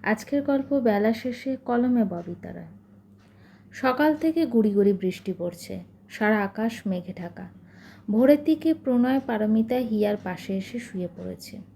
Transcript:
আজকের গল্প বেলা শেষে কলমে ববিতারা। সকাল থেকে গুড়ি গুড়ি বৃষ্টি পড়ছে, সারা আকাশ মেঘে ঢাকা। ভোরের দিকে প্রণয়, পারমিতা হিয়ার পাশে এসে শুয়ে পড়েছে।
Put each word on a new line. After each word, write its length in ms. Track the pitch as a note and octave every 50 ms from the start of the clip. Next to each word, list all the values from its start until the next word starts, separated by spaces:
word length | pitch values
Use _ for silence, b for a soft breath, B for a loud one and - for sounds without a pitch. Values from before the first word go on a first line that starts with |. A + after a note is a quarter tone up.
| -
আজকের 380 | G3+ A3 A3 - - C#4+ C#4+
গল্প 380 | C#4 C#4+ C#4 C4+ C4+ - C#4+ C#4
বেলা 340 | A#3 A3+ G#3 G3+ G#3 A3 A3+
শেষে 440 | - - B3+ A#3+ - - C4+ C4 C4 -
কলমে 380 | - A#3+ A#3+ B3 B3+ B3 A#3+ A3
ববিতারা। 640 | F#3+ F3 E3+ E3+ E3+ F3 - - - F3+ E3+ E3+ E3 - - - - - - - - - b b b b b b b b b b b
সকাল 440 | - - - C4 B3+ B3+ D4 D#4 D4+
থেকে 300 | D4+ D#4+ D#4+ D#4+ E4 E4
গুড়ি 260 | B3 A#3 A3+ G#3+ G#3+
গুড়ি 220 | G3+ G3+ G3 G3+ G3
বৃষ্টি 400 | F#3 F#3+ F#3 F3+ - - F#3+ F3+
পড়ছে, 460 | - F3 F3 E3+ - - - F#3+ F3+ F3 - - - - -
সারা 340 | - - A3 G#3 A3 G#3 G3+
আকাশ 440 | G3 - G#3+ A3 A3+ A3 - -
মেঘে 260 | G3+ F#3 F3+ F3+ F#3 -
ঢাকা। 340 | - F3 E3+ - - F#3 F3+ - - B B B B B B B B B -
ভোরের 320 | G3+ A3 - C#4+ D4 D4 D4
দিকে 300 | D#4+ D#4+ D#4 - D#4+ D#4+
প্রণয়, 460 | - - C4+ B3 A#3+ A#3+ B3+ C4 C4+
পারমিতা 560 | C4 - A3+ G#3 G#3+ G#3+ A3 A3 A3+ A3+ B3
হিয়ার 420 | B3+ B3 A3 A3 G#3 G#3 G#3 G#3 G#3 -
পাশে 340 | F#3 F3+ - - - G3
এসে 220 | F#3+ F#3+ - - A#3+
শুয়ে 280 | A#3 - - F#3 F3+ F3 -
পড়েছে। 440 | - F3+ - F3+ F3 - - - - F#3 - -